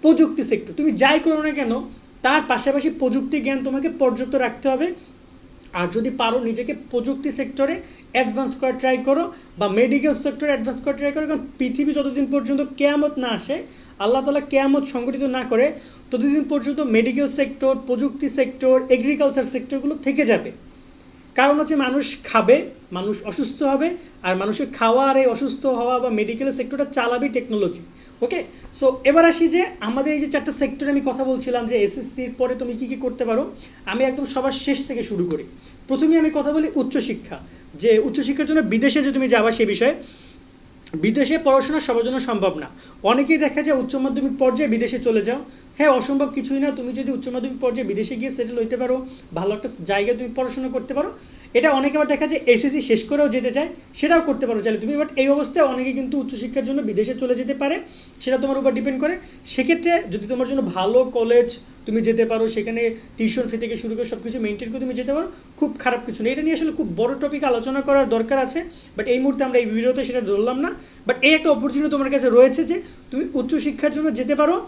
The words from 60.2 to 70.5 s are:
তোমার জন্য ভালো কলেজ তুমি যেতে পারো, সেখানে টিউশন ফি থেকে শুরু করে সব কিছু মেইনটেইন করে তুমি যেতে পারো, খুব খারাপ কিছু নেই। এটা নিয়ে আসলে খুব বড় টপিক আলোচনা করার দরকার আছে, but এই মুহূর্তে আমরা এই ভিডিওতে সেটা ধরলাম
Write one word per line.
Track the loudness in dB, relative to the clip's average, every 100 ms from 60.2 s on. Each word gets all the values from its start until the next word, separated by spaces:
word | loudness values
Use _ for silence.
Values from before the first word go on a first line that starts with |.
| -4
তোমার | -4 -2
জন্য | -2 -2 -2
ভালো | 2 4 2 0
কলেজ | 4 4 4 -2 -16 -16 -4
তুমি | 0 2
যেতে | 2 2
পারো, | 2 0 -2
সেখানে | -4 -2 -2 -2 -14 -2
টিউশন | -2 0 -2
ফি | -4
থেকে | -4 -6
শুরু | -6 -6
করে | -6
সব | -6
কিছু | -8 -4
মেইনটেইন | -4 -4 -8
করে | -6
তুমি | -6 -6
যেতে | -2 -2
পারো, | -4 -10 -20 -4
খুব | -4 -2
খারাপ | -2 -2 -6
কিছু | -4
নেই। | -2
এটা | 0 0
নিয়ে | 0
আসলে | -2 -2
খুব | -4 -2
বড় | -2 0
টপিক | -4 -2 0
আলোচনা | 0 -2 -4 2
করার | 2 4
দরকার | 0 0 0 0
আছে, | -4 -8 -14 -18 -8
but | 0
এই | 2
মুহূর্তে | 2 0 2
আমরা | 2
এই | 2
ভিডিওতে | 0 2 0 0
সেটা | -2 0
ধরলাম | 0 0